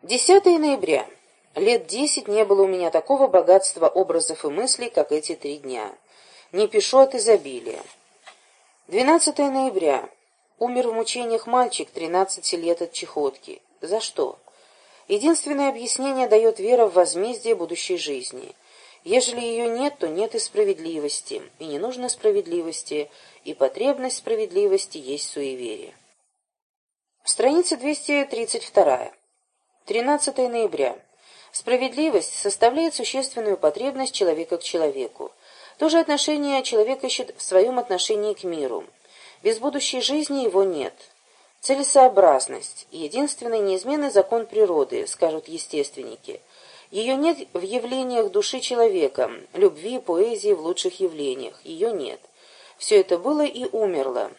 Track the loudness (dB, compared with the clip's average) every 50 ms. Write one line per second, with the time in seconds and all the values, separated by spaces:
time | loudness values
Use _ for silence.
0 | -6 -4 -4 -2 4 6 6 8 8 8 4 6 4 2 0 0 0 0 0 0
1 | 0 -4 -14 _ _ _ _ _ _ _ _ 0 2 2 2 2 0 -4 -4 -2
2 | -2 -2 -2 -4 -4 -2 0 0 4 4 4 4 4 4 2 0 -2 0 0 0
3 | 0 2 2 4 4 6 6 4 6 8 6 6 6 2 -2 2 2 2 4 2
4 | 0 2 2 0 0 -2 -6 -4 -6 -4 -2 -2 -2 -2 -2 -2 -4 -2 0 0
5 | 0 2 0 -4 -2 -4 -10 -8 -6 -8 -10 -8 -10 -10 -8 -8 -8 -10 -12 _
6 | _ _ _ _ _ _ -20 -20 -20 _ -2 0 0 2 2 0 0 4 6 6
7 | 6 6 6 -2 4 4 4 4 4 -2 -12 -10 -10 -10 -12 -12 -14 -18 -20 _
8 | _ _ _ _ _ -20 -20 _ _ _ _ _ _ _ _ _ _ -4 -2 0
9 | 4 4 4 4 4 0 0 0 0 0 0 0 -2 0 -2 0 0 2 0 0
10 | -2 -8 _ _ _ _ _ _ _ _ _ _ -4 -2 0 0 0 0 0 -2
11 | -4 -4 -4 -6 -4 -2 -4 -4 -2 0 2 2 2 2 0 -6 -8 -8 _ -8
12 | -6 -2 0 0 0 0 -2 -6 -4 -4 -4 -2 0 0 0 0 -2 -8 -6 -10
13 | -12 -8 -4 -2 -2 -2 -4 -6 _ -18 -20 -20 _ _ _ _ -8 -4 -4 -4
14 | -4 -6 -4 -4 -4 -4 -4 _ _ -20 _ _ _ _ _ _ _ _ _ -20
15 | _ _ -2 2 4 2 2 2 0 -4 -2 0 0 -2 -2 -4 -6 -6 -6 -4
16 | -4 -4 -2 -2 2 4 4 6 6 4 2 2 0 2 6 6 6 6 6 4
17 | 4 4 2 -2 -4 -4 -4 -6 0 -2 0 0 -2 -8 -6 -8 -4 -4 -4 -4
18 | -4 -6 -6 -8 -8 -10 -14 -14 -16 -18 -20 _ _ _ _ -20 -20 -20 -20 _
19 | _ 0 2 2 2 0 -4 -6 -6 -4 -4 -2 -2 -2 -2 -2 -2 -4 -4 -4
20 | -6 -4 -2 -2 -4 -2 -2 -6 -6 -4 0 0 0 0 0 -4 -4 -8 -8 -6
21 | -6 -4 -6 -6 -8 -10 -12 -12 -12 -14 _ _ -12 -10 -8 -6 -6 -6 -8 -8
22 | -6 -8 -8 0 0 0 2 2 -2 -2 -4 -4 -4 -4 -8 -10 -10 -8 -6 -6
23 | -6 -8 _ -20 -20 -20 -20 _ _ -14 -4 _ -2 -2 0 0 0 0 0 0
24 | -2 -6 -6 -8 -4 -4 -2 -2 -2 -2 0 0 2 2 2 0 -2 -4 -14 -16
25 | -10 -8 -8 -8 -8 -8 -8 -6 -6 -6 -6 -8 -8 -10 -10 -10 -12 -16 -20 _
26 | _ _ _ _ _ _ _ _ _ _ _ _ _ _ _ _ _ _ _ _
27 | _ _ _ _ _ -6 -2 2 2 2 4 2 2 0 -2 -4 -2 -4 -4 -4
28 | -2 -2 0 0 0 -2 -4 -6 -4 -4 -4 -8 -8 0 4 4 4 6 4 0
29 | -2 -8 -14 _ _ _ _ _ _ _ _ _ _ _ _ _ _ -4 -2 -2
30 | 0 0 0 0 0 -2 0 0 -2 -2 0 -2 -2 -2 0 0 -2 -2 -2 -6
31 | _ _ _ _ _ _ -20 -20 -20 -12 _ -10 -2 0 0 0 0 -2 -2 0
32 | 0 2 2 2 0 0 -8 -4 -4 -4 0 4 4 4 4 4 0 -2 -2 -4
33 | -8 -4 -4 -4 -4 -4 -6 -4 -2 -2 -2 2 2 0 0 0 -6 -6 -4 -4
34 | -6 -6 -2 0 0 0 0 0 -2 -4 -6 -6 -6 -4 -4 -2 -2 0 -2 -4
35 | -8 -10 -10 -14 -16 -16 _ _ _ -20 -20 -20 -20 -20 -8 _ 0 2 4 2
36 | 2 2 0 0 0 0 -2 -2 -2 0 -2 -2 -2 0 2 2 2 2 0 -4
37 | -4 -6 -6 -6 -6 -10 -10 -14 -10 2 4 4 4 6 2 -2 -2 -2 -2 -2
38 | -2 -2 -2 -2 -2 -4 -4 -4 -6 -8 -6 -4 -4 -4 -6 -6 -10 -12 _ _
39 | _ _ _ -20 -20 -20 -20 _ 0 0 0 0 -2 -4 -2 -2 -4 -4 -4 -2
40 | -2 -2 -2 -2 -2 -2 -2 -2 -2 2 2 4 2 2 0 -2 -4 -6 -8 -12
41 | -20 -20 _ _ _ _ _ _ _ _ _ _ -2 0 0 0 0 2 6 8
42 | 8 8 8 8 6 8 6 4 2 -4 -8 -12 -14 -16 -18 -20 -20 _ -12 -10
43 | -10 -6 -4 -2 -2 -2 -4 -6 -6 -4 -2 -2 0 0 -2 -2 -2 -4 -4 -2
44 | -2 2 4 2 2 4 0 -4 -4 -2 2 2 4 4 4 2 0 0 -2 -6
45 | -6 -6 -4 -2 0 0 0 -2 -8 -10 -12 -12 -12 -8 -4 -4 -4 -4 -6 -14
46 | -14 -14 -14 -16 _ -16 -16 -16 _ _ _ -20 -20 -20 -20 -20 -20 _ -8 -6
47 | -2 -2 -2 0 0 0 0 -2 -6 -8 _ -8 -6 -4 -6 -4 -4 -4 -4 -4
48 | -4 -2 0 0 -2 0 0 0 -2 -2 -4 -6 -6 -4 2 4 4 4 4 2
49 | 0 0 0 0 -2 -2 -4 -10 -16 -14 _ 4 4 4 4 2 -10 -8 -8 -8
50 | -4 -4 0 0 2 0 0 -4 0 0 0 0 0 -6 -4 -2 -4 -6 -4 -2
51 | -4 -4 -4 -4 -6 -6 -6 -6 -8 -12 -14 -16 _ -16 -8 -4 -4 -4 -2 -4
52 | -8 -8 -12 -14 _ -20 _ _ _ _ -20 -20 -20 -20 -20 _ -4 4 6 6
53 | 6 6 2 0 2 0 0 2 0 0 -2 -6 -8 -6 -2 -2 0 0 0 -2
54 | -2 -2 -2 -4 -4 -6 -8